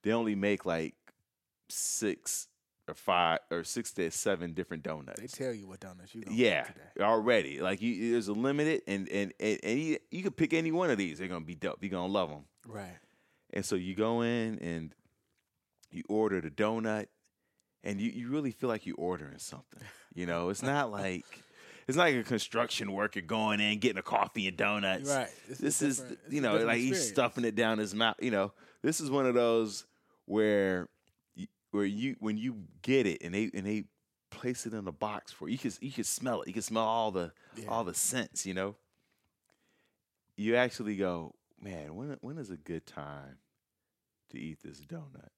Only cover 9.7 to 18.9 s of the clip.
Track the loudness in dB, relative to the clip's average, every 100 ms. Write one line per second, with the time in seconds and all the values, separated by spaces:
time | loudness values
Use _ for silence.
9.7 | 0 2 -2 _ -4 -4 0 2 2 2
10.7 | 2 2 2 0 -2 -6 -6 -8 -6 -6
11.7 | -4 -4 -2 0 2 0 -4 -14 _ -14
12.7 | -12 -12 -14 _ _ _ _ _ -6 -2
13.7 | -2 -2 0 0 2 2 0 -2 -4 -4
14.7 | -6 -6 -14 _ _ _ _ _ _ _
15.7 | _ _ -14 -2 2 2 0 -4 0 0
16.7 | 2 -2 -2 -4 _ _ _ _ _ _
17.7 | _ -6 -2 -2 -4 -4 -2 -4 -2 -2
18.7 | -2 -4